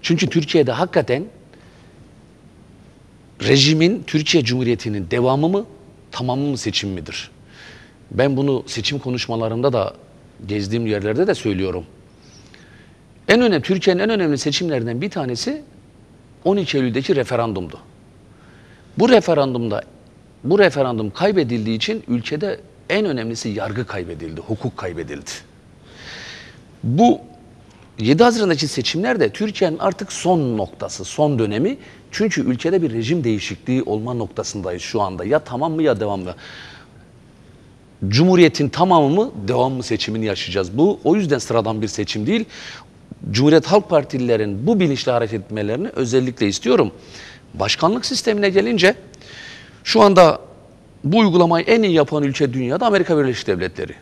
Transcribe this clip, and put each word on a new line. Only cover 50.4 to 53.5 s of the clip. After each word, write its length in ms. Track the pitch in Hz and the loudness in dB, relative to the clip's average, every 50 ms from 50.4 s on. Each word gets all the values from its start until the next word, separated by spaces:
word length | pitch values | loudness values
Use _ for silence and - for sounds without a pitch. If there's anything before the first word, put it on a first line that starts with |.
| - - - - - - - - - - - - - | -6 -16 -20 -20 -20 -20 -20 -20 -20 -20 -20 -6 -2
bu 140 | 139 165 226 | 2 4 4
uygulamayı 460 | 220 202 160 180 175 170 170 165 170 | 4 6 6 6 6 6 4 2 4
en 160 | - 220 226 220 | 4 4 4 4
iyi 100 | 196 170 | 4 4
yapan 300 | 160 147 135 151 151 147 | 4 4 2 2 -2 -2
ülke 300 | 139 135 - 151 135 120 | -2 0 0 0 0 0
dünyada 340 | 131 127 120 139 180 247 | -2 -2 -2 -2 0 2
Amerika 320 | 233 202 196 180 - 170 151 | 2 2 2 2 2 2 2
Birleşik 280 | 143 131 120 - - | 2 2 0 -4 -2
Devletleri. 480 | - | -4